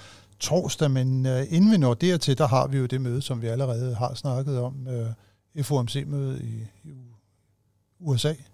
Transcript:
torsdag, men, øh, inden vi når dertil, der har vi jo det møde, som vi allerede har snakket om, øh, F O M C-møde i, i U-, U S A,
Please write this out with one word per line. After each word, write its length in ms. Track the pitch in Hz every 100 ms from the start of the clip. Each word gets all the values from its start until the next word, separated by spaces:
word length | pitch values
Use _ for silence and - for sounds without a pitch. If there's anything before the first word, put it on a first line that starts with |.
| - - _ -
torsdag, 500 | - 165 - - 151
men, 360 | 131 127 131 131
øh, 200 | 127 139
inden 220 | 170 214
vi 40 | 202
når 180 | 131
dertil, 440 | 117 180 175 - 131
der 80 | 143
har 200 | 127 139
vi 100 | 135
jo 100 | 127
det 140 | 127
møde, 220 | 127 131
som 200 | - 120
vi 40 | 113
allerede 480 | 120 131 117 127
har 200 | 117 123
snakket 440 | 123 143 127 135 127
om, 300 | 123 135 127
øh, 760 | 120 113 113 _ _ _ 151
F 80 | 135
O 100 | 139
M 60 | 117
C-møde 540 | 139 143 143 135 131
i, 460 | 117 113 110 _ 160
i 40 |
U-, 1080 | 135 120 110 _ _ _ _ _ _ _ -
U 160 | 165 123
S 80 |
A, 100 | 147 156 -